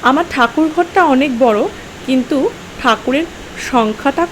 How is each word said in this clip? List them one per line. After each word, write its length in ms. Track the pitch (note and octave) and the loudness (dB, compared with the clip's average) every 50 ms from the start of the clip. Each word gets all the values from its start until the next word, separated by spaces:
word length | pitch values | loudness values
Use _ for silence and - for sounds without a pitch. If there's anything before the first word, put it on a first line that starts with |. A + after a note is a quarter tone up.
| - A#3+ | 2 2
আমার 180 | C4+ D4+ F4 - - | 2 2 0 -2 0
ঠাকুর 320 | C4+ A#3+ A#3 - D#4 D#4+ D#4 D#4 | 0 0 2 2 0 0 0 2
ঘরটা 260 | E4+ F4 E4+ - G4 F4+ D#4 C4+ | 0 -2 2 2 2 4 4 4
অনেক 160 | B3+ C#4 D4+ B3 A3+ C4 | 4 2 0 2 2 2
বড়, 160 | A#3+ G#3+ G#3 C#4 G4+ - - - - - - - | 4 4 2 0 -2 -4 -10 -16 -16 -16 -12 -4
কিন্তু 320 | - C4 C4 B3 - D#4+ C4+ D4 A#4 - - - - - - | 0 0 0 0 0 0 0 0 -2 -4 -6 -16 -16 -14 -2
ঠাকুরের 460 | - B3 A3 G#3+ - - B3+ C#4+ E4 - - - - - - - - - | 0 0 0 2 0 -2 0 0 -2 -4 -8 -16 -16 -16 -14 -12 -8 0
সংখ্যাটা 540 | - B3 A3+ G#3+ G#3+ - - C#4+ C#4 - E4+ F4 | 2 2 2 2 -2 0 -2 -2 0 0 -2 -2